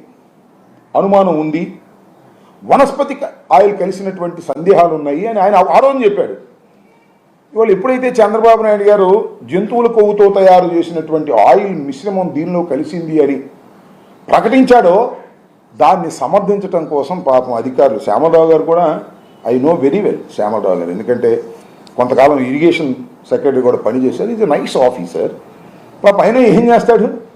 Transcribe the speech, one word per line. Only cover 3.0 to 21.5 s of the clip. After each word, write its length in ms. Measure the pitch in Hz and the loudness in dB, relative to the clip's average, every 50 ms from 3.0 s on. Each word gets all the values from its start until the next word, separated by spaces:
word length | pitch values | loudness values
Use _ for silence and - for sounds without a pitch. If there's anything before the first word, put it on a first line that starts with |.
| 277 277 254 | -6 -6 -6
క-, 380 | - - - - - _ - | -10 -10 -12 -12 -12 _ 2
ఆయిల్ 240 | 156 185 208 202 202 | 2 4 4 2 0
కలిసినటువంటి 640 | 196 180 190 190 190 196 190 185 - 175 175 170 165 | -2 -6 -6 -6 -8 -10 -10 -8 -8 -10 -10 -10 -12
సందేహాలు 520 | - 147 135 147 165 196 196 165 175 170 160 | -10 -10 -8 -4 0 2 4 4 4 2 0
ఉన్నాయి 320 | 156 147 143 143 156 202 | -4 -4 -6 -4 -4 -4
అని 140 | 226 226 208 | -4 -2 0
ఆయన 140 | 185 202 208 | 0 2 2
ఆ 240 | 180 185 - 160 214 | 2 2 4 2 4
రోజున 260 | 262 269 269 262 233 | 4 2 0 2 0
చెప్పాడు. 280 | 196 - 175 135 107 98 - - _ _ _ _ _ _ _ _ _ _ _ _ _ _ _ _ _ _ _ _ _ - | 0 0 0 -4 -6 -6 -14 -16 _ _ _ _ _ _ _ _ _ _ _ _ _ _ _ _ _ _ _ _ _ -2
ఇవాళ 160 | 214 226 220 | -2 2 2
ఎప్పుడైతే 380 | 185 180 240 254 254 254 254 247 | 2 0 0 -2 -2 -2 -2 -2
చంద్రబాబు 540 | - 220 214 208 214 220 220 226 226 220 | 2 2 2 2 2 2 4 4 4 4
నాయుడు 220 | 220 214 208 202 202 | 2 0 0 2 2
గారు 460 | 208 208 202 190 185 196 220 - - - - | 2 4 4 4 2 2 2 0 -4 -12 -16
జంతువుల 440 | 127 117 156 185 214 214 247 240 233 | -12 -6 -4 -4 -4 -2 -2 0 0
కొవ్వుతో 440 | 226 233 220 208 208 202 208 202 196 | 0 2 2 2 2 4 4 4 4
తయారు 440 | 196 196 190 185 185 185 180 170 170 | 4 4 4 6 6 6 4 2 -2
చేసినటువంటి 580 | 170 165 165 170 160 156 156 156 156 147 147 | -2 -4 -4 -6 -8 -6 -4 -4 -4 -2 0
ఆయిల్ 440 | 120 107 101 135 170 202 208 196 185 | 2 4 6 6 4 4 2 -2 -6
మిశ్రమం 540 | 151 139 139 131 - - 208 196 185 180 160 127 | -8 -8 -10 -10 -10 -8 -6 -4 -4 -4 -4 -6
దీనిలో 280 | 143 170 175 180 175 | -6 -6 -4 -4 -4
కలిసింది 600 | - - 135 143 156 - 190 175 165 160 156 151 139 | -4 -4 -4 -6 -6 -8 -8 -10 -8 -4 0 0 0
అని 120 | 139 139 127 - - - - _ _ _ _ _ _ - _ _ _ _ _ - - | 0 0 -6 -8 -14 -20 -20 _ _ _ _ _ _ -20 _ _ _ _ _ -4 0
ప్రకటించాడో, 880 | - 165 185 220 254 262 254 - 247 240 202 175 175 208 240 - - - - - _ _ _ _ _ _ _ _ _ | 0 0 2 2 2 2 4 6 4 4 4 4 2 2 0 -2 -6 -14 -20 -20 _ _ _ _ _ _ _ _ _
దాన్ని 340 | 110 147 156 180 175 170 156 | 0 2 2 2 0 -2 -8
సమర్థించటం 760 | - - 131 127 175 202 196 185 208 196 196 175 185 170 156 | -8 -8 -6 0 0 0 0 0 -4 -4 -4 -4 -4 -4 -4
కోసం 340 | 143 151 143 127 - 180 180 | -4 -4 -4 -4 -4 -8 -6
పాపం 320 | - 135 131 127 123 123 | -2 0 0 0 0 -2
అధికారులు, 460 | 120 113 113 131 127 - 143 131 120 101 | -6 -6 -6 -6 0 0 0 0 0 -2
శ్యామలరావు 520 | - 117 101 120 151 165 165 160 165 165 | -4 -2 -2 0 0 2 4 4 4 4
గారు 120 | 160 156 | 2 2
కూడా, 420 | 147 160 165 180 175 151 160 - - - - - - - - - - 117 | 2 0 0 0 0 0 -2 -4 -10 -16 -20 -20 -20 -20 -20 -12 -6 -4
I 100 | 123 127 | -2 0
know 160 | 131 156 175 | 0 0 0
very 260 | - 131 143 156 208 | 0 0 0 0 0
well 320 | 196 - - - - - - | -2 -2 -4 -6 -10 -14 -8
శ్యామలరావు 400 | - 104 104 110 107 101 98 90 | -6 -6 -4 -4 -4 -2 -2 -2
గారు, 160 | 87 85 85 | -2 -4 -8
ఎందుకంటే 520 | 87 101 107 120 123 113 123 117 117 - - - | -8 -8 -4 -4 -4 -2 0 -2 -2 -2 -6 -12